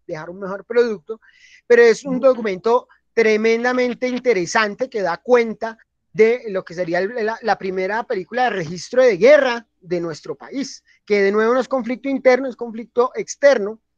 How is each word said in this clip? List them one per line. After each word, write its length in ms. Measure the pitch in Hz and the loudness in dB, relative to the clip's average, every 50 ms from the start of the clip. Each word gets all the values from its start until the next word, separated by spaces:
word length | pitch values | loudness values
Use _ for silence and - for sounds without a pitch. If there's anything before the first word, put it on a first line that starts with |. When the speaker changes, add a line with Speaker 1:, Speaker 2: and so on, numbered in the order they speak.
| _ | _
Speaker 1:
dejar 220 | - 165 156 160 170 | -12 -12 -12 -10 -12
un 100 | 180 196 | -14 -12
mejor 240 | 202 180 196 196 190 | -10 -10 -10 -12 -10
producto. 560 | - 226 240 240 233 214 175 _ - 220 - _ _ _ _ _ _ - _ _ | -2 0 0 0 0 -2 -8 _ -14 -16 -16 _ _ _ _ _ _ -20 _ _
Pero 140 | - 240 240 | 2 6 6
es 240 | 240 226 214 - 254 | 6 6 4 2 -2
un 100 | 285 254 | -6 -4
Speaker 2:
Ujú. 120 | 247 269 | 2 2
Speaker 1:
documento 600 | 262 254 226 220 208 185 180 - 226 240 254 - _ _ _ _ _ - | 2 2 2 -2 -6 -6 -4 -2 0 0 0 -2 _ _ _ _ _ -2
tremendamente 920 | 233 220 220 214 214 220 226 226 233 240 247 254 254 247 247 226 - 254 | 0 2 2 2 2 2 0 0 2 0 -2 0 0 0 -2 -2 -4 -4
interesante 840 | 254 247 247 254 254 220 185 175 - - 226 214 208 202 - 262 262 | -4 -4 -2 0 0 0 0 -2 -2 0 0 0 -2 -4 -6 -8 -6
que 120 | - 214 | -6 -4
da 160 | 185 170 170 | -4 -4 -4
cuenta 600 | - - 233 247 240 233 226 214 - 226 226 226 _ _ _ _ _ _ _ - | -6 0 2 2 2 2 0 -4 -8 -8 -10 -10 _ _ _ _ _ _ _ 0
de 300 | 160 220 226 240 247 233 220 | 2 2 2 2 -2 -4 -6
lo 140 | 190 190 - | -8 -8 -8
que 100 | - 170 | -8 -8
sería 260 | 175 180 165 170 175 | -8 -6 -2 -2 -2
el, 260 | 190 208 247 240 214 | -2 -2 -4 -4 -4
la, 140 | 220 226 220 | -4 -6 -4
la 160 | 233 214 196 | -2 -2 -2
primera 460 | - 180 190 185 190 185 190 214 226 233 | -2 -2 -8 -6 -4 -4 -4 -4 -6 -4
película 420 | - 240 185 175 - 220 247 254 | -4 -6 -6 -6 -6 -4 -2 -2
de 40 | 233 | -2
registro 520 | - 185 165 147 180 170 - - 247 247 262 | -2 -4 -6 -8 -10 -12 -10 -4 0 2 4
de 140 | 247 202 | 4 4
guerra 480 | 165 202 262 302 294 269 254 240 240 226 _ _ _ | 4 6 6 6 6 6 2 -2 -4 -8 _ _ _
de 200 | 185 165 175 175 | _ -6 -6 -6
nuestro 360 | 170 165 151 - - - 143 | -4 -6 -10 -10 -12 -14 -14
país, 480 | - 113 131 190 262 160 - - - _ _ _ _ _ | -14 -14 -12 -10 -8 -8 -10 -12 -20 _ _ _ _ _
que 160 | - 208 202 | -2 0 2
de 100 | 196 196 | 2 2
nuevo 220 | 202 214 220 226 247 | 2 2 0 2 0
no 60 | 262 | 0
es 80 | 247 | -2
conflicto 420 | - 269 262 214 226 254 - - 277 | -2 -4 -4 -4 -4 -8 -6 -4 -6
interno, 380 | 269 - - 254 254 254 269 | -4 2 4 4 4 4 0
es 80 | 262 220 | -6 -8
conflicto 560 | - 233 240 208 233 226 - - 240 247 247 - | -10 -12 -12 -12 -14 -14 -6 -2 -2 -2 -2 -2
externo, 640 | 226 190 - - - 285 285 262 233 196 208 226 _ _ _ _ | -8 -10 -10 -6 2 4 4 4 4 0 -6 -8 _ _ _ _